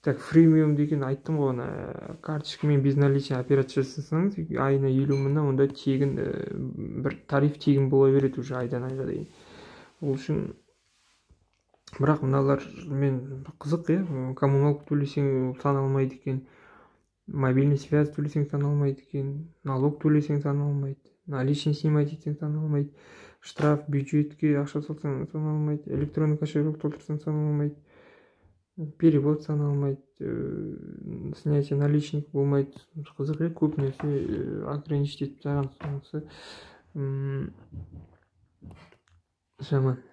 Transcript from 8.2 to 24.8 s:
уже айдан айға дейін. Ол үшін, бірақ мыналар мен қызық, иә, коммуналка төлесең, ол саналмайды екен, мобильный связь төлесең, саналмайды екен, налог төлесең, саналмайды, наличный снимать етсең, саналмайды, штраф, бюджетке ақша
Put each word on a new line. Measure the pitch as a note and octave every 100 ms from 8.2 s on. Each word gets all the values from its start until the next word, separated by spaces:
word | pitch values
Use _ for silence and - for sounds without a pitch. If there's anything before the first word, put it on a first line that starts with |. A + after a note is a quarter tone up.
| C3+ C3
уже | B2+ B2+
айдан | A#2+ B2 B2+
айға | C3 C3+
дейін. | - D#3 - - - - - - _
Ол | D3 C3+
үшін, | - D3+ - - _ _ _ _ _ _ _ _ _ _ _ _ - -
бірақ | C#3+ D3+ C3
мыналар | C#3 C#3 C#3 - -
мен | D#3 C#3 C#3 C3 C3+ C3+ C#3 -
қызық, | D3 E3 E3 E3+
иә, | F3+ C3+ B2+ B2+
коммуналка | C#3 C#3 C#3+ C#3+ -
төлесең, | D3 C#3 D3 C#3 C3+ B2+
ол | B2+
саналмайды | C#3+ C#3 C3+ C3+ C3 -
екен, | - C3 - - - - _ _ _ _ -
мобильный | D3 C3 B2+ C#3+ C#3+
связь | - D3 D3
төлесең, | D3+ D3 D3+ D3
саналмайды | C#3+ C#3+ D3 C#3 C#3 _
екен, | C#3+ C3+ C#3+ D#3+ _
налог | C#3 C3+ C#3+ D3
төлесең, | D#3 D3+ D3 C#3+
саналмайды, | C#3+ C#3+ D3 C#3+ C#3 C#3 _ _ -
наличный | C#3 C3+ D3 D#3 D3
снимать | D#3 D3+ D3
етсең, | D#3 - D3
саналмайды, | D3+ D3+ D#3 C#3+ C#3+ - - - - _
штраф, | - - D3 D3 D3
бюджетке | C#3+ C3+ D3 D3 - D3+ C#3+ C#3+
ақша | D3+